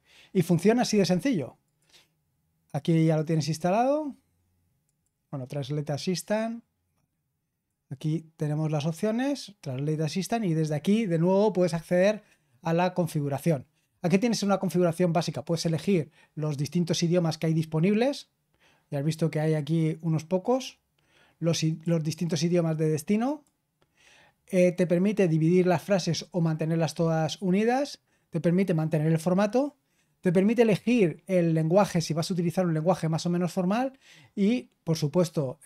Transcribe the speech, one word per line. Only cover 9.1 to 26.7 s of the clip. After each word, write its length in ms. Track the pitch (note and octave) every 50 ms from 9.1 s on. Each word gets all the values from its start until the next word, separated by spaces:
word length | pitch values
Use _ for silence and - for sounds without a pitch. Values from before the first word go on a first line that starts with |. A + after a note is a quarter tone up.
| A3 A#3+ C4 C#4+ C#4+ C4 - - - _
Translate 420 | - C#3 B2+ C3 C#3+ D#3 D#3 D3+ D#3+
Assistant, 400 | D3 - F#3+ F3 - A#3+ A#3 A3
y 100 | F3 D#3
desde 220 | D#3+ D#3+ D3+ D3+
aquí 300 | C#3+ - F#3+ G3+ A3+ A#3
de 140 | F3+ E3+ D#3+
nuevo 340 | E3+ F3+ F#3+ G3 G#3 A3 F3
puedes 200 | F#3 F3+ F3 E3
acceder 480 | E3 - - F3+ F3+ F#3 G3+ G#3+ G3+ - _ _ _ _ _ _ _
a 120 | - E3 E3
la 200 | E3+ F3+ F#3 F3+
configuración. 720 | - F3 D#3 - D#3 C#3+ C#3 C3+ - - E3+ D#3+ B2+ - _ _ _ _ _ _ _
Aquí 160 | - F3 F3 F#3+
tienes 240 | A#3+ A#3+ G#3+ - G3+
una 160 | G3+ G3 F#3
configuración 540 | - F#3 - F3+ F3+ E3+ D#3 - F3+ F3 D#3+
básica, 320 | F3 D#3 - - B2+ -
puedes 200 | - E3+ D#3+ -
elegir 460 | E3 D#3+ D#3 - G3 G3+ E3+ C#3+ - _ _ _ _ -
los 220 | D3+ D3+ D3+ D3 C3
distintos 440 | D3+ - - F3 F3 D#3+ D#3+ -
idiomas 360 | F3 E3 F3 F3+ E3+ D#3+ D3+ -
que 100 | - D#3+
hay 60 | D#3+
disponibles. 760 | D#3+ D#3 - - D#3 E3 G3 G#3 G#3+ A#3+ C#4 C#4 - - _ _ _ _ _ _ _ _ _ _ _ _ -
Ya 60 | D3 C#3+
has 60 | C#3
visto 240 | D#3+ D#3 - E3+ D3+
que 100 | C#3+ D#3
hay 140 | D#3 D#3 D#3
aquí 460 | D3+ C#3+ D3 E3 E3 D#3+ D#3 D#3+ D#3+
unos 240 | - E3 D#3+ D#3 -
pocos. 540 | - F#3 F#3 F#3 B3 B3 C4 B3+ - - _ _ _ _ _ _ _ _ _ _ _ _ -
Los 260 | D#3+ E3+ D#3+ - D#3
i-, 160 | D#3+ D#3+ - -
los 180 | E3+ E3+ E3 D3+
distintos 380 | E3 D#3 - F3+ D#3+ F3 C3
idiomas 340 | D#3 F3 F3+ F3 E3 D#3+ D#3+ D#3
de 120 | D#3+ D#3
destino. 540 | D#3 D3 - - G#3 A3 A#3 C4+ D4+ D4 - _ _ _ _ _ _ _ _ _ _ _ _ _ _ _ _ _ _ _ _ -
Eh, 240 | G3 F3+ F3+ F3+
te 160 | E3+ F3+ F3+ D#3+
permite 400 | F3+ F3 F#3 G#3 G#3+ G#3 G3 E3+
dividir 400 | D#3+ D#3 D#3 D#3+ F3+ F#3 F3 F3+
las 160 | F3 C#3 -
frases 440 | - G3+ F3+ - F3 D#3 - - -
o 100 | - F3+
mantenerlas 540 | E3 D#3+ D#3+ D#3 D#3+ D#3